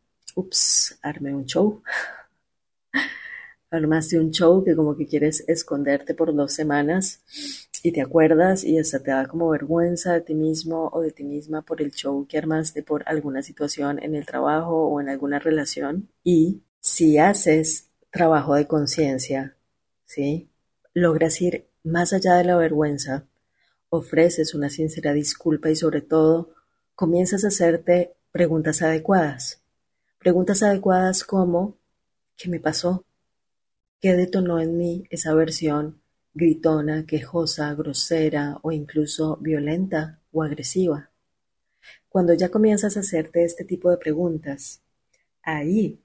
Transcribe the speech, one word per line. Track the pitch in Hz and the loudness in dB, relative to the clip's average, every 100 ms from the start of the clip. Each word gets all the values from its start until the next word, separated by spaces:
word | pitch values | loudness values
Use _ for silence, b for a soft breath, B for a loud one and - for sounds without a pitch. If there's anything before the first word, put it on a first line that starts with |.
| _ _ - - | _ _ -12 -10
ups, | 185 - - - - - | -4 2 4 4 0 -4
armé | 151 151 139 | -10 -8 -8
un | 139 131 | -8 -4
show. | 165 208 208 - B B B B _ _ _ _ _ _ | 0 0 0 -8 B B B B _ _ _ _ _ _
<laughs> | - - - - - - _ _ | -6 -6 -8 -16 -18 -20 _ _
Armaste | 165 151 160 160 165 | -2 0 0 2 0
un | 160 | 0
show | 160 170 190 | 4 6 6
que | 190 160 | 4 2
como | 151 147 | 2 0
que | 143 | -2
quieres | 147 151 156 - | 0 0 0 -2
esconderte | 165 - 143 143 139 - - | -2 -2 -4 0 0 -2 -2
por | 160 147 | 0 0
dos | 143 | 0
semanas | - 151 147 147 185 190 - _ 302 285 B B - | -2 -2 0 0 0 -2 -8 _ -12 -12 B B -4
y | 170 | -2
te | 156 | -2
acuerdas | 131 165 156 160 185 190 | 0 4 6 6 4 2
y | - 160 | 2 0
hasta | 156 135 | 0 -4
te | 139 | -2
da | 135 135 | -2 -2
como | 160 170 | -2 0
vergüenza | 147 143 170 170 170 180 | 0 0 0 0 0 0
de | 170 | -2
ti | 170 | 0
mismo | 156 156 160 160 165 160 | -2 -2 -2 -4 -4 -4
o | 165 | -4
de | 160 | -4
ti | - | -6
misma | 143 147 151 156 | -10 -10 -8 -8
por | - 160 | -6 -6
el | 143 | -6
show | - 139 139 139 | -6 -6 -6 -4
que | 156 | -4
armaste | 151 160 156 147 | -2 -2 -2 -6
por | 147 147 - | -4 -4 -2
alguna | 156 147 135 | -4 -4 -6
situación | 139 - 147 - 143 143 | -8 -6 -6 -4 -4 -4
en | 151 151 | -6 -6
el | 143 | -6
trabajo | 131 143 156 170 160 156 | -4 -2 -2 0 0 0
o | 147 | -2
en | 139 | -4
alguna | 139 143 143 | -6 -4 -2
relación. | 165 156 135 143 143 175 - _ | 0 0 -2 -6 -6 -6 -10 _
Y | 175 170 165 196 _ _ | 2 4 4 0 _ _
si | - - 160 151 | 0 4 6 6
haces | 185 196 175 156 156 - - _ _ | 6 4 4 2 2 -4 -10 _ _
trabajo | 175 165 151 143 143 | 0 4 4 4 2
de | 147 | 2
conciencia, | 156 139 - 143 131 - 135 139 - _ _ _ _ - | 0 0 0 -2 -2 -4 -6 -6 -14 _ _ _ _ -12
¿sí? | - 143 165 - _ _ _ _ | -6 -4 -4 -8 _ _ _ _
Logras | 175 175 160 165 - | 0 2 4 2 0
ir | 175 - - _ | -2 -2 -8 _
más | 160 170 175 | -4 0 0
allá | 190 190 180 | 2 4 4
de | 180 | 6
la | 175 | 4
vergüenza, | 165 151 151 143 135 139 - _ _ _ _ _ _ | 4 2 0 -2 -6 -8 -8 _ _ _ _ _ _
ofreces | 170 165 160 170 170 156 | -6 -2 4 4 2 -4
una | 147 143 | -2 -4
sincera | 151 156 - 147 | -4 -6 -4 -2
disculpa | 147 147 - 165 151 160 | -2 -2 -2 -2 0 0
y | 156 | 0
sobre | 160 151 | 0 -2
todo | - 160 160 165 165 b b b b - | 0 4 4 4 0 b b b b -4
comienzas | 165 175 185 196 | 0 2 2 0
a | 208 | 0
hacerte | - 170 170 180 175 175 _ _ | 2 2 2 2 2 2 _ _
preguntas | 180 165 160 156 151 | 0 0 2 0 0
adecuadas. | 160 160 160 190 151 123 - - _ _ _ _ _ _ | 0 0 2 2 2 -4 -10 -12 _ _ _ _ _ _
Preguntas | 180 180 180 190 | 0 2 2 2
adecuadas | 208 196 196 185 185 185 | 2 2 2 2 2 0
como, | - 190 180 175 202 - _ _ _ _ _ - | -2 0 2 0 -2 -8 _ _ _ _ _ -12
"¿qué | 180 | -8
me | 165 | -4
pasó? | 156 - 180 185 - _ _ _ _ _ _ _ _ _ | -4 -2 -2 -4 -6 _ _ _ _ _ _ _ _ _
¿Qué | 190 180 | 2 2
detonó | 180 190 180 165 | 2 0 0 0
en | 165 170 | 0 -2
mí | 175 180 - | -2 -4 -8
esa | 170 160 | -6 0
versión | 156 160 160 156 147 151 - _ _ _ | 2 2 0 -2 -2 -4 -10 _ _ _
gritona, | 156 170 156 160 156 151 156 156 | 0 2 2 2 0 -2 -4 -4
quejosa, | 156 - 170 165 - 147 | -6 -4 -4 -4 -4 -4
grosera | 147 147 139 - 165 156 147 143 - | -6 -6 -4 -2 0 0 0 -4 -6
o | 160 | -6
incluso | 156 147 156 147 - 156 151 | -6 -4 -4 -2 0 -2 -2
violenta | 156 151 147 170 190 160 156 - _ | -2 -2 -2 -2 -2 -4 -6 -10 _
o | 156 | -4
agresiva?" | 151 143 123 185 180 143 - _ _ _ _ _ _ B B B B | -4 -4 -4 -2 0 -2 -6 _ _ _ _ _ _ B B B B
Cuando | 190 175 | 0 4
ya | 170 180 | 4 2
comienzas | 214 214 208 208 202 | 2 2 2 0 -4
a | |
hacerte | 190 165 160 170 | -4 -4 -2 0
este | 170 170 180 | 0 -2 -8
tipo | 180 180 | -2 0
de | 175 | 0
preguntas, | 156 151 180 156 143 139 - - _ _ _ _ _ _ | 0 -2 -2 -4 -8 -12 -12 -18 _ _ _ _ _ _
ahí | 160 151 147 214 190 - | -6 -4 -2 0 -2 -6